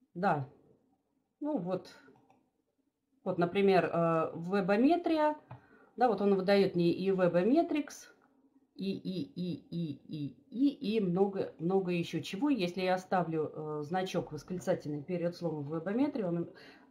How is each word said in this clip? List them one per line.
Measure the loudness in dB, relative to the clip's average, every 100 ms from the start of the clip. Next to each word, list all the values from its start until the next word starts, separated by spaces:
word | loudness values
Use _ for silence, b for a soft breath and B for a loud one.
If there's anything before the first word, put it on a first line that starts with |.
| _ -2
да. | 0 0 -4 -12 _ _ _ _ _ _ _ -8
Ну | -4 -2
вот. | -2 -4 -6 -20 -20 -20 _ _ _ _ _ _ _ _ _ _
Вот, | -4 0
например, | 0 4 6 6 4
э, | 2 2 2 0
вебометрия. | -4 -4 -2 2 4 4 4 2 2 2 0 -8 B B B B 0
Да, | 2
вот | 2
он | 2 2
выдает | 4 4 4
мне | 4 2
и | 2 0
вебометрикс, | 2 4 4 4 4 2 0 -4 -10 -20 -20 _ _ _ _ _ -8
и, | -6 -6
и, | -6 -6
и, | -8 -8 -8 -8 -8
и, | -6 -6 -8 -12
и, | -10 -10 -12 _
и, | -2 0 0 -2 0
и |
много, | 2 2 2 0 -6 -4
много | 0 0 2
еще | -2 -2 -4
чего. | -6 -2 0
Если | 0 0 -2
я | 0 0
оставлю, | 0 0 0 -2 -4
э, | -6 -6 -6
значок | -4 -4 -2 -4 -4
восклицательный | -8 -8 -6 -2 -2 -4 -8
перед | -4 -2 -2 -2
словом | -4 -4 -6
вебометрия, | -6 -2 0 0 0 -2
он, | -2 -4 -10 B B B